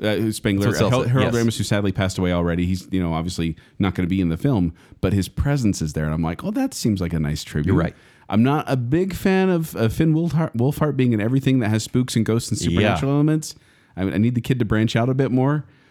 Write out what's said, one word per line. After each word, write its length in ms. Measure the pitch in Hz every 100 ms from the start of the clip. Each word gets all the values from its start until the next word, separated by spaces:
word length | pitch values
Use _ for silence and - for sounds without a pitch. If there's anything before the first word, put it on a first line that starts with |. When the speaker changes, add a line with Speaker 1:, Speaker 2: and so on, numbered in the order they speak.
Speaker 1:
uh, 140 | 107 101
who's 200 | 110 107
Spengler, 300 | 107 98 104
Speaker 2:
That's 140 | -
what 40 | 107
Speaker 1:
uh, 40 |
Speaker 2:
sells 20 |
Speaker 1:
Har-, 120 | 127 120
Speaker 2:
it. 20 |
Speaker 1:
Harold 260 | 131 -
Speaker 2:
Yes. 80 | 120
Speaker 1:
Ramis, 120 | 117 110
who 60 |
sadly 280 | 104 104 101
passed 260 | 98 95 95
away 140 | 90
already. 340 | 87 85 85 90
He's, 200 | 92 -
you 100 | 95
know, 140 | 85
obviously 420 | 82 87 87 82 - - -
not 160 | 98
gonna 140 | 92 87
be 120 | 95
in 80 | 87
the 80 | 80
film, 380 | 143 110 87 - - -
but 140 | 92
his 140 | 98 90
presence 520 | - 143 143 107 -
is 140 | 78
there, 100 | 78
and 80 | 76
I'm 100 | 80
like, 220 | 80 82
"Oh, 60 | 190
that 240 | 262 269
seems 260 | - 117 98
like 140 | 85
a 40 | 82
nice 220 | 73 76
tribute." 280 | - 78 82
Speaker 2:
You're 80 | 95
right. 120 | 80 - - _ -
Speaker 1:
I'm 140 | 107
not 220 | 127 151 -
a 100 | 131
big 380 | 120 165 190
fan 360 | 170 190 190 190
of, 260 | 175 160 -
uh, 120 | 113
Finn 240 | - 160
Wolfhard, 400 | 156 170 151 160 113
Wolfhard 400 | 135 143 151 131
being 160 | 123
in 80 | 107
everything 400 | 110 135 135 131
that 80 | 107
has 160 | 110
spooks 320 | - 127 123 117
and 100 | 110
ghosts 240 | 113 -
and 100 | 110
Speaker 2:
Yeah. 100 | 85
Speaker 1:
supernatural 420 | 87 104 95 135
elements. 420 | 143 156 156 156 - _ _ _ 87
I, 60 |
I 160 | 95 82
need 160 | 117
the 60 | 120
kid 180 | - 127
to 60 |
branch 320 | 110 107 113 117
out 120 | 123
a 60 |
bit 160 | 131 127
more, 340 | 127 135 151 - _ _